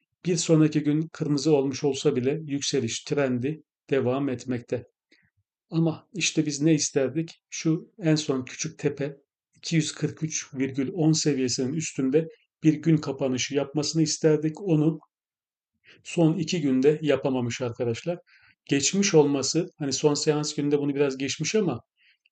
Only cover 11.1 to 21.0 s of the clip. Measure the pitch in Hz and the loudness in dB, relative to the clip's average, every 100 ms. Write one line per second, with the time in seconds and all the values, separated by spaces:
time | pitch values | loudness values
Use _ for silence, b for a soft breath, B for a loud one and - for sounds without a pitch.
11.1 | 156 156 131 127 120 131 160 160 - 131 | 4 2 0 0 -2 -2 -4 -6 -2 2
12.1 | 147 160 B B _ 156 143 165 156 147 | 2 0 B B _ 2 2 4 2 2
13.1 | 135 139 127 - 139 139 151 151 160 156 | -4 -2 -2 -2 -2 -2 -2 -2 0 0
14.1 | - 160 151 156 156 202 156 151 160 _ | 2 2 2 0 -4 0 2 2 0 _
15.1 | _ _ _ _ _ _ _ _ b - | _ _ _ _ _ _ _ _ b -6
16.1 | - 160 190 160 180 143 131 135 151 151 | 2 2 2 -2 -2 2 4 4 4 2
17.1 | 135 143 127 120 117 123 113 120 113 165 | 0 0 -2 -2 -4 -6 -4 -4 -4 -4
18.1 | 180 _ b b b - 139 135 196 196 | -8 _ b b b -2 0 2 0 4
19.1 | 160 143 139 127 160 185 - 143 131 151 | 6 6 2 0 -2 -4 -4 -6 0 2
20.1 | 147 - 151 151 - 143 143 143 139 | 2 0 0 -2 -2 0 0 0 0